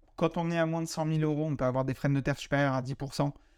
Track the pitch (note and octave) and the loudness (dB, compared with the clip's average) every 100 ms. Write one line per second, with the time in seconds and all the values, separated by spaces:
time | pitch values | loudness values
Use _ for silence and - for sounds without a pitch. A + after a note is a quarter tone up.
0 | _ - E3 F3 E3+ E3+ D#3+ E3 D#3+ D#3+ | _ 0 0 2 0 2 2 0 -2 -2
1 | D#3 D#3 D3+ D3 D#3 C3+ B2+ C3 C3 B2 | 0 2 2 0 -2 0 0 0 -2 0
2 | C#3+ C#3 C3+ C3+ - C#3+ C#3+ C3 B2 C#3 | 2 2 0 -2 -2 0 2 0 -2 -6
3 | C#3 - D3 - _ | -4 -2 -2 -4 _